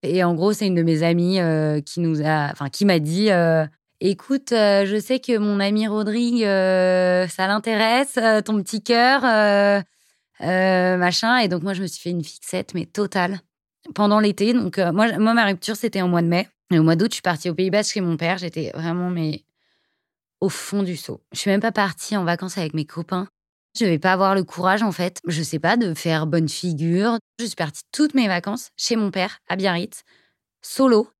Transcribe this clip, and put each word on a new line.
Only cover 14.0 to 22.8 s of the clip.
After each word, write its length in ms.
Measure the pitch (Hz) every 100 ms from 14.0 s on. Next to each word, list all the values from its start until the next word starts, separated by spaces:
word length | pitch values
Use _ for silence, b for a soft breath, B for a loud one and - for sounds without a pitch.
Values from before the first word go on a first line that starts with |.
| 208 214
l'été. 340 | 208 202 214
Donc, 240 | 247 196 185
euh, 140 | 175
moi, 260 | 175 226 175
moi, 160 | 220
ma 120 | 233 208
rupture, 320 | 190 - 214
c'était 240 | 233 202
en 80 | 180
mois 120 | 175
de 60 | 170
mai. 220 | 170 214 _ _
Et 60 | 170
au 60 |
mois 120 | 160 165
d'août, 100 | 220
je 60 | -
suis 60 |
partie 260 | 180 160 180
au 60 | 160
Pays 160 | 190
Basque 220 | 202 208
chez 80 | -
mon 160 | 180 160
père. 200 | 165 185
J'étais 340 | 175 165 147 -
vraiment, 340 | 165 170 180
mais 340 | 175 160 151 _ _ _ _ _ _ _ _ _ _
au 80 | 190
fond 340 | - - 202
du 140 | 185 170
seau. 240 | - - _
Je 80 | -
suis 100 | -
même 120 | 196
pas 100 | 226
partie 460 | 220 196 - - 208
en 80 | 170
vacances 320 | 170 185 196
avec 160 | 160
mes 100 | 156